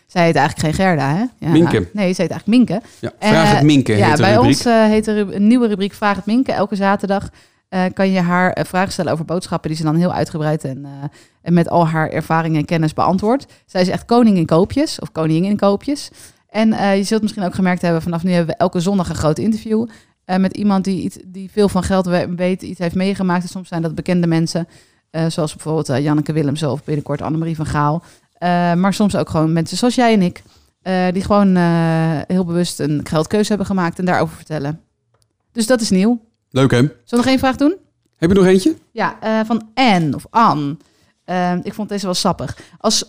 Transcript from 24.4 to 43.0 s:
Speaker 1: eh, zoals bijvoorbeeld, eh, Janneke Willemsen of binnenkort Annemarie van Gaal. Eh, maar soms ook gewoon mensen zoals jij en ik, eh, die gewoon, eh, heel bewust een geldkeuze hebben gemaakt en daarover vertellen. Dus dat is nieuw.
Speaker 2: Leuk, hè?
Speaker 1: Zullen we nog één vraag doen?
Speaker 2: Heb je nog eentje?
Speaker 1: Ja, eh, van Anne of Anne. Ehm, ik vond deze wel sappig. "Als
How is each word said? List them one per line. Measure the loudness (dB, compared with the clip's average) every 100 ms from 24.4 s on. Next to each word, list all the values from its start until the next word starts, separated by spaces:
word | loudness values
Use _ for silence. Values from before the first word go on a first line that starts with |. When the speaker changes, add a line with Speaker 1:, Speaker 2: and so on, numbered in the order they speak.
| 0 -4 -6 -14 _ _ _
Speaker 1:
eh, | -4 -4
zoals | -2 -4
bijvoorbeeld, | -6 -6 -4 -2
eh, | -2
Janneke | 0 0 0
Willemsen | -2 -2 -2 -4
of | -4
binnenkort | -4 -6 -4 -6
Annemarie | -4 -4 -4 -6
van | -4
Gaal. | 0 0 0 -6 _ _
Eh, | -6 -2 0 0
maar | 2 0
soms | 2 0 0
ook | -2
gewoon | 0 0
mensen | 0 -2 -2
zoals | 0
jij | 2 2
en | 4
ik, | 2 -2 -20 _ _ _
eh, | -4 -2 0
die | -2
gewoon, | 2 4 4 4
eh, | 4 2 2 2 0 -2 -2
heel | -2
bewust | 0 -2 -2 -2
een | -2 -2
geldkeuze | -2 -2 0 0 0
hebben | -2 -2
gemaakt | -2 -2 -2
en |
daarover | -2 0 -2 -6
vertellen. | -10 -6 -6 -8 _ _ _ _ _ _ _
Dus | -4 0
dat | 0
is | 2
nieuw. | 2 2 0 _ _ _
Speaker 2:
Leuk, | 2 4
hè? | 4
Speaker 1:
Zullen | 2 -2 -4
we | 0
nog | 2
één | 2
vraag | 0 2
doen? | 0 0 _ _ _ -2
Speaker 2:
Heb | 2
je | 4
nog | 6
eentje? | 4 2 -2 _
Speaker 1:
Ja, | -4 -4 -4
eh, | -2 -2 0
van | -4 -4
Anne | 0 2 4 2 -4
of | -2
Anne. | 2 2 2 -2 -8 _ _ _ _
Ehm, | -6 -2 -2 -2
ik | -6
vond | -8 -8
deze | -6
wel | -4
sappig. | -2 -2 -2 -6 -12 -20 -6
"Als | -2 -2